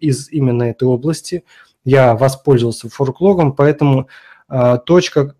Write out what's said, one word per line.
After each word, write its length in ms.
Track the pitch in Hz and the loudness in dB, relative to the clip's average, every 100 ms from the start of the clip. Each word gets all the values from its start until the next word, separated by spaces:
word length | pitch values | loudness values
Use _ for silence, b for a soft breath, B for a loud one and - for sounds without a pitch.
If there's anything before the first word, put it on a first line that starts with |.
из 280 | 151 127 - | -4 -4 -6
именно 340 | 156 131 120 | -4 -2 -2
этой 240 | 120 - 127 | -4 -2 -2
области. 560 | 123 151 156 - 175 - b b b | 0 -2 -6 -8 -12 -12 b b b
Я 320 | 127 135 127 113 | 0 2 4 2
воспользовался 720 | 135 - 147 123 117 110 117 | 0 -2 0 0 0 -6 -10
форклогом, 600 | - 135 - 190 185 147 | -6 -6 -2 0 2 0
поэтому, 560 | 135 143 147 147 131 131 B B B B | 0 0 2 0 0 -4 B B B B
а, 280 | 131 123 123 | -2 0 0
точка, 600 | - 180 175 151 139 | 2 0 2 -2 -4